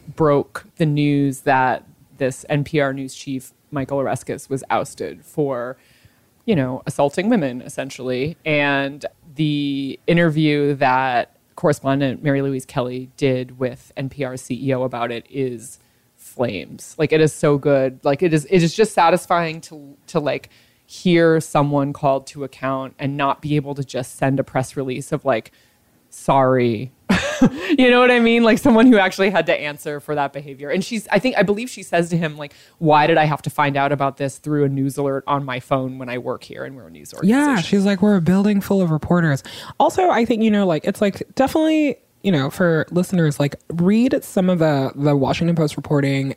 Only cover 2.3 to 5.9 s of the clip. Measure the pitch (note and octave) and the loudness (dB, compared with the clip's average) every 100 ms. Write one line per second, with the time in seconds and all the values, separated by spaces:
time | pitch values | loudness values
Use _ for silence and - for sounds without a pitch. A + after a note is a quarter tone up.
2.3 | - - D3 C3+ D3+ C#3 C3+ C3 - - | -4 -4 -4 -2 -2 -2 -4 -10 -12 -10
3.3 | C3 - _ - C#3+ C3 C#3 B2 B2+ - | -10 -12 _ -12 -8 -6 -4 -4 -4 -8
4.3 | B2+ - C3+ - A2 - - F2+ D#2+ - | -10 -8 -8 -2 -4 -4 -8 -12 -12 -10
5.3 | - C#3 B2 B2 - _ | -4 -4 -4 -8 -12 _